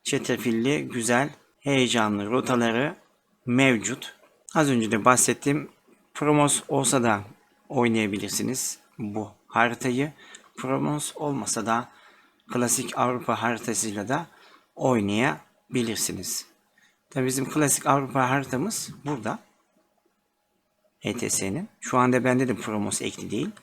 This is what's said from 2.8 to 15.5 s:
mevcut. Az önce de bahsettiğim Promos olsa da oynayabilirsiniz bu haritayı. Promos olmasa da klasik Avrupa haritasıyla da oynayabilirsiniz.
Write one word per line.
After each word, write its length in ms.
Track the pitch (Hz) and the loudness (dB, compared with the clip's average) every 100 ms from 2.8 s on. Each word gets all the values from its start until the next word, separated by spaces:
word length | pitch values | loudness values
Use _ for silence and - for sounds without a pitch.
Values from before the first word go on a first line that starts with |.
| 151 190 _ _ _ _ 123 | -2 -4 _ _ _ _ -2
mevcut. 680 | 123 135 113 107 127 - - _ _ - 170 | 4 4 2 -2 -8 -12 -20 _ _ -4 0
Az 140 | 147 | 2
önce 220 | 120 110 | 2 2
de 140 | 110 117 | 4 6
bahsettiğim 640 | 123 - 120 143 147 139 _ _ _ _ | 6 4 2 0 -2 -4 _ _ _ _
Promos 500 | - 147 147 143 - - | -2 4 6 4 2 0
olsa 360 | 139 131 135 | 0 2 4
da 160 | 117 104 101 - _ _ - | 4 2 -2 -16 _ _ -4
oynayabilirsiniz 1080 | 131 120 113 107 101 101 - 107 127 - - _ - | 2 4 2 0 -2 -4 -4 -2 -4 -6 -8 _ -10
bu 340 | 107 107 98 - - | -6 -6 -8 -12 -4
haritayı. 640 | 113 117 117 131 123 147 - - - - - | 0 2 0 -2 -2 -2 -6 -20 -20 -20 -10
Promos 540 | 131 135 147 147 - - | -4 -2 -2 -2 -6 -6
olmasa 500 | 147 135 104 113 104 | -4 -4 -4 -4 0
da 240 | 117 120 - - _ _ _ - | -2 -2 -14 -20 _ _ _ -6
klasik 440 | 123 120 135 120 - | -2 0 0 -2 -2
Avrupa 440 | 123 123 - 110 | 0 0 -2 0
haritasıyla 640 | 113 110 117 107 110 104 101 | -2 -2 -4 -4 -4 -4 -2
da 180 | 147 165 - - - _ - | -4 -6 -16 -20 -20 _ -2
oynayabilirsiniz. 1700 | 135 120 101 107 139 156 - | 2 2 2 2 0 -2 -10